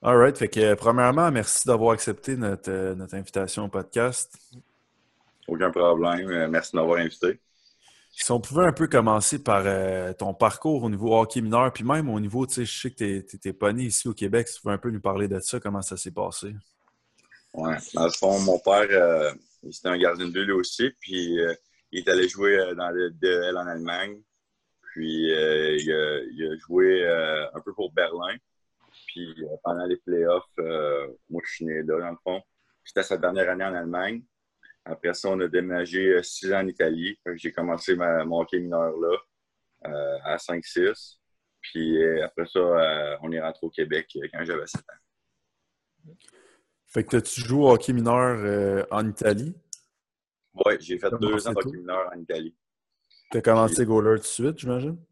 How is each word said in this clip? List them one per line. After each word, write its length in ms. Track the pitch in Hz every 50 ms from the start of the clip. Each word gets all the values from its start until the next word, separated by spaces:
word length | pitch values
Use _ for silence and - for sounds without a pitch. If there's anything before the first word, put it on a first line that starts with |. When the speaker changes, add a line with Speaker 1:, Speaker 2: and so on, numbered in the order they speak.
| - -
Speaker 1:
All 80 | 123
right. 220 | 120 120 123 120 -
Fait 100 | 120 104
que, 100 | - 113
euh, 160 | 110 107 104
premièrement, 560 | 101 - 117 117 127 123 123 127 151 170 170
merci 380 | 147 120 104 - - - - -
d'avoir 240 | 123 110 110 117 113
accepté 420 | 110 - - 104 - - - 135
notre, 360 | 123 117 104 98 92 - -
euh, 240 | 95 95 95 95 95
notre 200 | 92 92 90 -
invitation 520 | 98 98 - - 98 95 92 - - 107
au 20 | 101
podcast. 720 | - 98 90 - - 117 117 127 131 - - - - - _ _ - 123 _ _ _ _ _ _ _ _ _ _ _ _ _ _ _ _ _
Speaker 2:
Aucun 240 | - 82 82 92 90
problème. 600 | 82 90 87 87 85 82 85 87 87 87 92 95
Euh, 180 | 87 85 80 78
merci 240 | 80 82 82 - -
de 60 | 85
m'avoir 220 | 80 82 85 85
invité. 380 | 85 82 - - - 90 - - _ _ _ _ _ _ _ _ _ _ _ _ _ _
Speaker 1:
Si 220 | _ - - - 120
on 80 | 120
pouvait 240 | 120 - 123 151 185
un 80 | 175 151
peu 140 | - 160
commencer 580 | 156 - 131 113 113 110 107 101 - - - -
par, 200 | - 107 98 95
euh, 480 | 98 98 92 95 95 92 92 92 92 92
ton 180 | - - 104 92
parcours 500 | - 120 107 - - - 156 156 139 117
au 60 | 113
niveau 260 | 107 98 104 113 110
hockey 280 | 113 113 110 - 131 113
mineur, 280 | 110 110 117 127 131 123
puis 100 | - 110
même 240 | 120 143 160 156 139
au 100 | 110 107
niveau, 260 | 104 101 101 123 131
tu 80 | 127 -
sais, 100 | - 120
je 160 | 107 - -
sais 100 | - 127
que 60 | -
t'es, 260 | - 113 101 98 98 95
t'es, 140 | - -
t'es 160 | 92 - 98 92
pas 180 | _ - 101 104
né 80 | 120 127
ici 260 | 120 - - - 127
au 60 | 110
Québec, 340 | - 104 101 101 117 117 -
si 100 | - -
tu 80 | _
veux 60 | 104 101
un 60 | 95
peu 120 | - 120
nous 120 | 110 104 98
parler 260 | 101 98 95 101 101
de 120 | 98 95
ça, 200 | 90 - - 123
comment 220 | - 104 101 98 95
ça 160 | - 95 95
s'est 160 | - 92 82
passé? 400 | 98 98 95 95 - - 104 107 104 101 _ _ _ _ _ _ _ _ _ _ _ _ _ _ _ _ _ _
Speaker 2:
Ouais. 240 | 82 80 82 80 76 78 - -
Dans 140 | 82 82
le 40 | 85 -
fond, 280 | - - 95 98 98
mon 180 | 98 95 90 87
père, 280 | - 95 98 101 107 101
euh, 420 | 101 95 87 85 85 80 76 73 69 65 _ _ _ _ - -
c'était 200 | 78 - _ 90
un 80 | 90 90
gardien 260 | 90 87 87 87 90
de 80 | 90 85
but 120 | 95 98
lui 60 | 98 98
aussi, 360 | 92 90 - - - 123 135 131 _
puis, 380 | - - 95 92 87 85 85 85
euh, 140 | 85 82 82 - _ _ _ _ _ _ -
il 60 | 90
est 100 | 87 -
allé 220 | 92 92 90 92
jouer, 280 | 90 98 101 101 101 98
euh, 160 | 95 90 90
dans 140 | 87 90 87
le 220 | 87 90 90 87
D 180 | 82 82 92 92
E 140 | 90 87 87
L 160 | 90 90 90
en 80 | 87
Allemagne. 560 | 87 85 82 82 85 85 90 95 101 101 104 107 _ _ _ _ _ _ _ _ _ _ _
Puis, 540 | _ - - 78 80 80 80 80 80 80 80
euh, 420 | 78 78 78 76 76 78 78 78
il 160 | 76 76 78 78
a, 260 | 78 78 76 76 73 62 55 60
il 180 | 67 80 80
a 60 | 78
joué, 480 | 80 - - 87 90 92 92 92 92 87
euh, 420 | 85 85 85 80 78 78 78 76 - -
un 80 | 78
peu 140 | - - 95
pour 180 | - 101 90 78
Berlin. 460 | 92 87 82 82 85 87 90 104 127 _ _ _ _ _ _ _ _ _ _ _ - -
Puis, 260 | - - 87 87 82 80 80 78
euh, 120 | 76 76 - _
pendant 240 | 85 87 87 90
les 100 | 90 90
playoffs, 480 | 90 _ - 90 85 82 85 87 90 90 _ _ -
euh, 480 | 82 82 82 78 76 73 73 71 69 69 62 _ _ _
moi, 100 | 80 85 -
je 80 | - -
suis 120 | - 82
né 180 | 80 78 78 78
là, 180 | 76 78 80
dans 100 | 85 85
le 60 | 85 82 _
fond. 180 | 92 90 95 - _ _ _ _ _ _ _ _
C'était 200 | - - 104 95
sa 120 | - 98
dernière 320 | 87 80 90 90 95 95 87
année 160 | 90 90 95
en 100 | 98 92
Allemagne. 480 | 87 85 82 87 87 92 101 110 117 120 _ _ _ _ _ _ _ _ - - _ _
Après 300 | - 80 - - 85 90
ça, 140 | - - 98
on 120 | 95 92
a 80 | 90 85
déménagé, 600 | 82 90 90 92 90 87 90 87 85 92 95 95
euh, 140 | 92 87 87
six 300 | - - - - 95 98
ans 80 | 98
en 60 | 95
Italie. 520 | 95 90 _ 87 80 80 82 85 92 101 _ _
Fait 80 | 90
que 60 | 87
j'ai 160 | 82 - 85 -
commencé 420 | - 85 87 85 82 - - 92
ma, 300 | 87 87 85 82 82 78
mon 160 | 80 82 85
hockey 180 | 82 - - 90
mineur 340 | 87 87 85 82 82 82 80 80
là, 180 | 85 82 87 95 - _ _ _ _ _ _ _ _ _ _ _ -
euh, 320 | - 76 73 73 71 71 69 69
à 140 | 73 76 85
cinq, 260 | - - 87 85 80
six. 560 | - - 87 90 98 110 - - - - _ _ _ _ _ _ _ _ _
Puis, 420 | - - - 82 82 80 80 80 80
euh, 220 | 80 80 80 78
après 220 | 76 _ - 85
ça, 120 | 82 - 92
euh, 580 | 90 87 87 85 82 78 78 76 76 73 73 71 -
on 80 | 82 82
est 80 | 82
rentré 260 | 78 80 78 - -
au 40 | 82
Québec, 380 | _ - 78 78 78 78 78 _ -
euh, 100 | - 71 80 -
quand 120 | 78 82
j'avais 220 | 82 85 76 73
sept 160 | - - - -
ans. 1300 | _ - _ _ _ _ _ _ _ _ _ _ _ _ _ _ _ _ _ _ _ _ _ _ 156 160 _ _ - _ _ _ _ _ _ _ _ _ _ _
Speaker 1:
Fait 180 | _ - 120 107
que 60 | -
t'as-tu 300 | - 120 110 - - -
joué 220 | 120 117 127 143 147
au 80 | 135
hockey 220 | 123 113 - - 127
mineur, 460 | 123 117 117 117 123 127 127 123 110 104
euh, 380 | 101 101 101 101 98 98 98 98 -
en 180 | - 104 110 110
Italie? 460 | 101 - - 107 104 104 123 160 175 - _ _ - - _ _ _ _ _ _ _ _ _ _ _ _ _ _ _
Speaker 2:
Ouais, 220 | 95 - 104 104 -
j'ai 180 | - - 92 90
fait 120 | - 98
Speaker 1:
T'as 80 | 104 117
Speaker 2:
deux 100 | 110 104
Speaker 1:
commencé 200 | 107 107 104 117
Speaker 2:
ans 40 | 113
de 60 | 98
hockey 120 | 95 131
Speaker 1:
tôt? 100 | 139 90
Speaker 2:
mineur 300 | 90 90 90 95 92 90 87
en 60 | 87
Italie. 360 | 85 80 87 80 80 82 82 _ _ _ _ _ _ _ _ _ _ _ _ _ _ _
Speaker 1:
T'as 120 | - 117 107
commencé 340 | 117 113 113 113 110 107
Speaker 2:
Puis 80 | - 123
Speaker 1:
goaler 320 | 110 113 110 104 110 110
tout 60 | 107 -
de 40 |
suite, 320 | - - - 117 143 160 156
j'imagine? 400 | - 123 123 123 127 151 165 170 - _